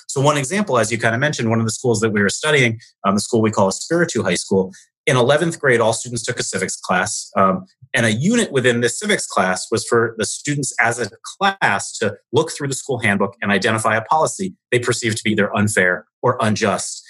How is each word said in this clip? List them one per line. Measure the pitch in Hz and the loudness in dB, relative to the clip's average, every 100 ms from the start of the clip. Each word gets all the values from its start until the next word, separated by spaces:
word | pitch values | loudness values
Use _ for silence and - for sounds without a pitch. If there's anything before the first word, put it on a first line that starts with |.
| - | -8
so | 139 | 0
one | 143 147 | 0 0
example, | 131 196 202 123 | -2 -2 0 0
as | 107 | 0
you | 113 | 0
kinda | 117 117 | 0 0
mentioned, | 147 156 110 | -2 -2 0
one | 113 | 0
of | 113 | 0
the | |
schools | - 123 107 | -2 0 2
that | 110 | 2
we | 104 | 2
were | 98 | 0
studying, | - 151 147 120 110 - _ | 0 0 2 2 0 -10 _
um, | 98 101 | -2 0
the | |
school | - 113 | 0 2
we | 110 | 2
call | 107 95 | 2 0
Espiritu | - - 170 170 113 | 0 -2 0 0 0
High | 92 87 | -2 -2
School, | - 98 95 - - _ - | 0 0 0 -6 -20 _ 0
in | 131 | 2
eleventh | 120 147 165 - | 4 2 0 0
grade, | 139 117 | 2 4
all | 110 | 2
students | 113 123 117 | 0 -4 -8
took | - 120 | -6 -6
a | |
civics | - - 92 - | -6 -4 -4 -6
class, | - 90 92 - - 101 | -2 -2 -2 -6 -4 2
um, | 95 92 - _ - 131 | 2 2 -6 _ -6 0
and | 113 | 2
a | |
unit | 107 170 240 202 | 2 2 2 2
within | 135 123 120 | 2 2 2
this | 120 - | 0 -2
civics | 208 196 - | -2 -2 -2
class | - 92 92 - | 0 0 0 -2
was | 110 | -4
for | - 120 113 110 | 0 0 0 -2
the | 104 | -6
students | - - 147 131 - | -4 -4 -4 -4 0
as | 117 120 | 0 0
a | 107 - - - | -6 -10 -16 -2
class | 196 196 135 98 - - | -2 0 0 0 -4 -4
to | 107 - _ | -4 -4 _
look | 143 - | 0 0
through | - 143 | -4 -6
the | 135 | -6
school | - 120 | -6 -2
handbook | 107 101 98 - | 0 0 -2 -4
and | 101 | -2
identify | 98 110 110 110 110 | 0 2 2 0 0
a | |
policy | - 156 156 - 95 - _ | 2 2 0 -2 -8 -10 _
they | 123 | 0
perceived | 117 117 117 104 | 0 -2 -2 -2
to | |
be | 113 | 0
either | 107 98 110 | 0 0 0
unfair | 104 101 90 87 - _ | 0 2 2 0 -6 _
or | 123 - | -2 0
unjust. | 110 101 107 92 - - | 0 0 0 -2 -6 -12